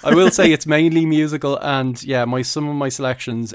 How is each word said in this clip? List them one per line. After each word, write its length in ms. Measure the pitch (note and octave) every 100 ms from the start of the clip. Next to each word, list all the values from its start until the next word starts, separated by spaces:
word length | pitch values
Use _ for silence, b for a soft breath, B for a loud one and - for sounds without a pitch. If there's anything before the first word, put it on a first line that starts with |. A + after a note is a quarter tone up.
I 120 | C3+ D#3+
will 160 | F#3
say 200 | - F3+
it's 140 | D#3 D#3
mainly 400 | D3+ E3 D#3+ D#3+
musical, 520 | D3+ D3+ D3+ C#3+ C#3
and 440 | C#3+ C3+ C3 B2
yeah, 220 | - C3 A#2+
my, 160 | B2+
some 260 | B2+ D#3 D3
of 80 | D3
my 140 | C#3
selections, 640 | C3 C3 B2+ - A#2 A2+